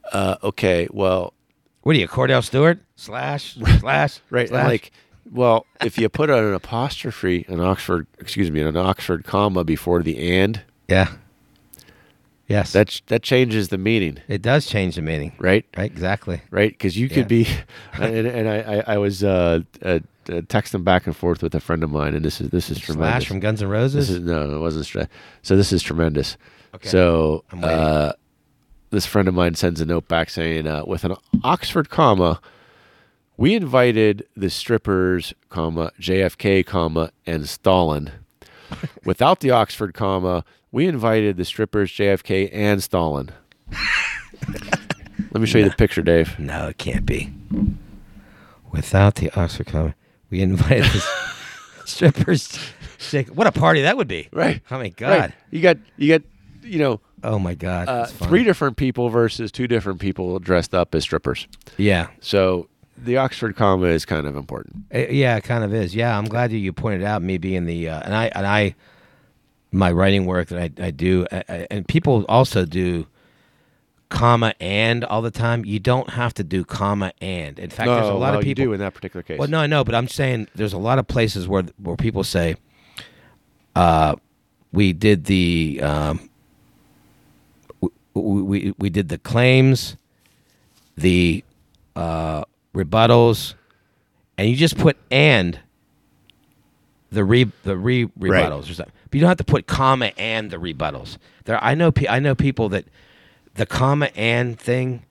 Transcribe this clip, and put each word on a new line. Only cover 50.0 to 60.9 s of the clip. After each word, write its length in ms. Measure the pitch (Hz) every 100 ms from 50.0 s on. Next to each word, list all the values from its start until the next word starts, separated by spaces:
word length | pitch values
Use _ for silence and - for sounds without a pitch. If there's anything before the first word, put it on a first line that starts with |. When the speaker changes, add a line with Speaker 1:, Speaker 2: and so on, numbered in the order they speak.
| _ _ _
Speaker 2:
we 120 | 90
invited 420 | 95 95 - 123 -
the 180 | - 605 571 - - -
<laughs> 400 | - - - -
strippers. 720 | - 170 - - 165 - - - - - - -
J-, 140 | 147
what 240 | 127 131 220
a 40 |
party 300 | - 160 160
that 160 | 143 254
would 100 | 147
be. 220 | 87 71
Speaker 1:
Right. 300 | - 165 151 _
Speaker 2:
Oh, 40 | 131
my 60 |
Speaker 1:
Right. 120 | 107 -
Speaker 2:
God. 380 | 120 190 92 - _
Speaker 1:
You 100 | 160
got, 160 | 170 160 - -
you 200 | 147 160
got, 40 | - _ - -
you 160 | 240 170
know, 220 | 143 107 _ _
Speaker 2:
Oh, 160 | 113 107
my 160 | 90 82
God. 320 | 90 90 90
Speaker 1:
uh, 80 | 123
Speaker 2:
That's 100 | 117
funny. 180 | - -
Speaker 1:
three 140 | 196
different 340 | 233 180 143 113
people 320 | 135 123 120
versus 420 | 117 113 - 110
two 160 | - 123
different 320 | 117 98 92
people 380 | 98 92 90 95
dressed 360 | 90 87 82 92
up 180 | 87